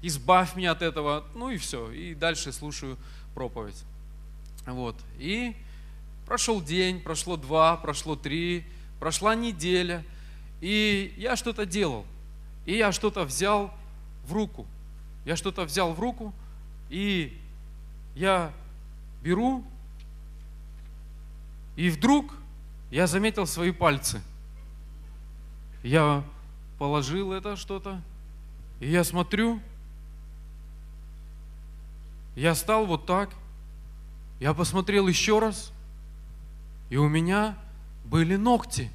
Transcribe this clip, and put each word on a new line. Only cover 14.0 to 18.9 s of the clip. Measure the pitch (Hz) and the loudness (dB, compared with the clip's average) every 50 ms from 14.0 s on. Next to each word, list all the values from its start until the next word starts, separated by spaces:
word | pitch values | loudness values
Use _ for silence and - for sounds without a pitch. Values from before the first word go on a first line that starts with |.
| - - - - - | -14 -14 -14 -12 -8
в | 123 165 | -2 0
руку, | 214 214 - - - 107 - - - - - - - - - - - - | 0 0 0 -4 -10 -12 -12 -12 -14 -14 -14 -14 -14 -14 -14 -14 -10 -4
я | 135 165 | -2 -2
что-то | 160 - 196 185 - 180 | 0 0 -2 -2 -2 -4
взял | 156 143 190 185 170 165 | 0 2 2 4 4 2
в | 160 | 0
руку, | 220 226 220 - 226 208 190 - - - - - - - - - - - | -2 -2 -2 -4 -8 -8 -8 -10 -12 -12 -14 -12 -12 -14 -14 -12 -12 -6
и | 131 180 202 202 196 175 156 127 - - - - - - - - - - - - - - - - - | -4 0 0 2 2 2 0 -2 -6 -12 -14 -14 -14 -14 -14 -14 -14 -14 -14 -14 -14 -14 -14 -12 -4
я | 135 180 190 190 180 170 156 139 - - - - - - - | 2 4 6 6 6 4 0 -4 -10 -12 -14 -14 -14 -14 -14